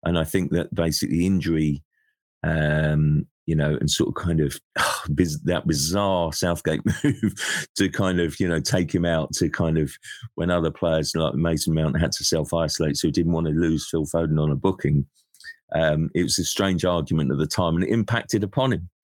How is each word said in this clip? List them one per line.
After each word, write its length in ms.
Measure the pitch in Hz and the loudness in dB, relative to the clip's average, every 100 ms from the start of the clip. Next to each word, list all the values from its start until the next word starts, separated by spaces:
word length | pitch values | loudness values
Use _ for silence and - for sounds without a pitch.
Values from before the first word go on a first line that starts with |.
And 140 | 85 85 | 0 0
I 80 | 80 | 0
think 260 | 98 90 | 0 0
that 240 | 85 - - | -2 -2 -2
basically 500 | 85 76 - 82 90 | 0 0 0 0 2
injury, 580 | 95 78 80 78 71 - _ _ _ _ _ | 2 2 2 2 0 -6 _ _ _ _ _
um, 840 | 82 80 76 76 78 76 76 76 - _ - | -2 0 2 2 2 2 4 2 -2 _ -2
you 100 | 78 | 0
know, 200 | 76 76 | 2 0
and 140 | 76 | -2
sort 160 | - - | 0 0
of 80 | - | 0
kind 240 | 87 82 | 0 0
of 180 | 71 - _ - | 0 -2 _ -4
<sighs> 380 | - - - 71 | -2 -2 -4 0
biz-, 260 | 87 76 | 0 0
that 260 | - 87 - | -2 0 0
bizarre 640 | 78 73 95 101 92 82 | 0 2 0 2 2 0
Southgate 500 | 80 90 85 - 78 - | 0 -2 0 0 0 -2
<laughs> 100 | - | 0
move 640 | 143 - 107 - - - 73 - | 0 0 -2 -2 -4 -4 -6 -2
to 140 | 98 | -2
kind 320 | - 95 90 | 2 0 2
of, 180 | 85 - | 0 0
you 80 | 92 | 0
know, 140 | 82 | 0
take 320 | - 95 85 | 0 0 0
him 120 | 90 85 | 0 2
out 280 | 82 69 | 0 -2
to 160 | - 82 | -2 -2
kind 280 | - 82 80 | 0 0 2
of 140 | 73 - - - 117 - | 0 -4 -18 -16 -16 -6
when 140 | 85 | 0
other 220 | 87 80 | 0 0
players 420 | 76 85 80 76 | 0 0 0 0
like 220 | 80 80 67 | -2 -2 0
Mason 380 | 82 80 - | 0 0 0
Mount 260 | 80 78 80 | 0 0 0
had 140 | 80 | 0
to 100 | - | -2
self-isolate, 720 | - 82 76 85 82 - 78 69 | -2 -2 0 -2 -2 0 -2 0
so 120 | 80 | 0
he 40 | |
didn't 220 | 73 85 | 0 0
want 140 | 85 82 | 0 0
to 60 | |
lose 360 | 76 85 80 - | 0 2 0 -2
Phil 160 | 82 76 | -4 -2
Foden 360 | 85 80 78 | -2 0 0
on 80 | 76 | 0
a 60 | 71 | 0
booking. 500 | 95 95 - 73 67 _ _ _ - - _ 80 | 0 0 0 0 -2 _ _ _ -20 -20 _ 0
Um, 340 | 80 78 80 82 | 0 2 0 0
it 80 | |
was 160 | 87 - | 0 0
a 60 | 85 | -2
strange 400 | - 98 90 90 | 0 0 2 2
argument 460 | 87 78 78 71 | 0 0 0 0
at 60 | 69 | 0
the 100 | 78 | -2
time 280 | - 87 85 | 0 0 0
and 80 | |
it 60 | 90 | 0
impacted 540 | 117 104 120 - 107 | 0 0 -2 0 -2
upon 280 | 98 - 131 | -2 -2 0
him. 180 | 104 90 _ | -2 -4 _